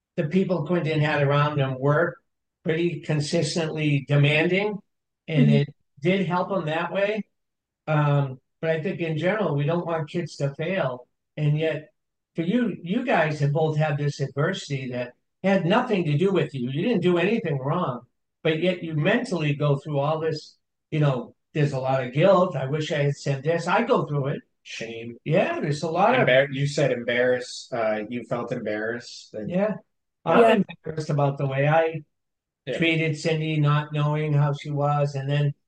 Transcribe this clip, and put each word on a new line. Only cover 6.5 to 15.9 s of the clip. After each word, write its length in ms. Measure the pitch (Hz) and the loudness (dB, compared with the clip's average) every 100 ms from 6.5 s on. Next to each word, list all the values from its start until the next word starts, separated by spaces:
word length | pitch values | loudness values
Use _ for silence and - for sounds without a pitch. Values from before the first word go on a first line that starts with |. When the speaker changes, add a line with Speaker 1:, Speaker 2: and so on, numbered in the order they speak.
Speaker 1:
him 160 | 196 151 | -2 -2
that 260 | 160 185 | -4 -2
way. 320 | 190 202 220 - _ _ _ _ _ - | -2 -2 -2 -6 _ _ _ _ _ -2
Um, 540 | 151 147 143 139 131 _ _ | 2 4 2 0 -6 _ _
but 100 | 160 | -2
I 120 | 160 | 0
think 180 | 170 156 | -2 -4
in 180 | 165 156 | -2 0
general, 380 | 170 214 180 143 | 0 0 0 0
we 80 | |
don't 220 | 143 175 170 | 0 0 -2
want 240 | 165 151 | -4 -4
kids 260 | 175 156 - | -6 -6 -4
to 180 | 143 | -6
fail. 540 | 139 156 185 139 123 - _ _ - | -4 -4 -2 -4 -6 -14 _ _ -4
And 220 | 151 151 | 0 0
yet 320 | 160 147 - _ _ _ _ - | 0 -4 -10 _ _ _ _ -6
for 60 | |
you, 340 | 165 240 226 - | -2 0 0 -4
you 220 | 165 220 | -4 -4
guys 360 | 269 208 156 143 | 0 2 2 0
have 120 | 143 | 0
both 240 | 147 156 151 | 2 0 0
had 220 | 156 143 | 0 0
this 220 | 147 - | -2 -4
adversity 720 | 135 - 165 190 - 135 127 | -6 -2 -4 -4 -6 -8 -6
that 220 | 123 123 - _ _ | -8 -8 -12 _ _
had 240 | 190 190 160 | 0 2 2
nothing 380 | 214 240 | 2 2